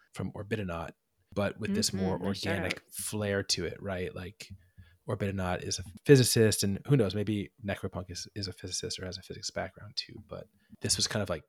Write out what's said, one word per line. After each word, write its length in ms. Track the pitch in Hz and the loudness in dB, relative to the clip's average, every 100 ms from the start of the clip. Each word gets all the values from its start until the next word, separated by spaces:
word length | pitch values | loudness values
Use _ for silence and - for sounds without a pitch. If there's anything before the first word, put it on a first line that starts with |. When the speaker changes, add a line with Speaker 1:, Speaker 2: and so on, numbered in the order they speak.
| _ | _
Speaker 1:
from 180 | - 95 | -8 -8
Orbitonaut, 580 | - 104 110 95 82 82 - _ _ _ | -6 -6 -4 -4 -6 -8 -12 _ _ _
but 260 | - 101 - | -2 0 0
with 160 | 107 196 | -2 0
this 160 | 110 | 0
more 240 | 95 92 92 | 0 0 0
Speaker 2:
Mm-hmm. 100 | 98 | -2
Nice 100 | 98 | -2
shout 140 | 95 | -2
Speaker 1:
organic 200 | 98 90 85 | 0 0 -2
Speaker 2:
out. 60 | - | -6
Speaker 1:
flair 500 | - 101 107 104 101 | -8 -4 -2 0 0
to 220 | 98 - 80 | 0 -2 -2
it, 160 | - | -4
right? 340 | 98 92 92 - | -6 -4 -4 -6
Like, 320 | 92 - - - - - - _ - | -12 -12 -16 -18 -20 -20 -20 _ -6
Orbitonaut 540 | 110 101 98 90 90 92 | -2 -2 0 0 0 -2
is 140 | - | -6
a 40 | - - - | -8 2 10
physicist, 580 | 139 117 120 110 - | 10 10 8 6 6
and 160 | 101 95 - | 0 0 4
who 120 | 139 | 4
knows, 180 | 98 104 | 4 0
maybe 340 | 104 104 95 - 101 | 0 0 -2 -6 -4
Necropunk 460 | 95 95 92 92 | -4 -4 -6 -8
is, 160 | 90 - - | -10 -10 -8
is 140 | 98 | -8
a 40 | |
physicist 460 | - 92 - 90 - | -8 -8 -6 -6 -6
or 60 | 92 | -8
has 120 | 90 | -10
a 40 | |
physics 280 | - 92 - | -10 -10 -8
background 440 | 95 90 - 104 - | -6 -6 -8 -12 -10
too, 260 | - - - | -10 -10 -12
but 200 | 90 - _ - - | -12 -14 _ -20 -6
this 160 | 104 - | -2 0
was 100 | 98 | 0
kind 160 | 110 | 0
of 60 | 95 | -2
like 140 | 80 | -4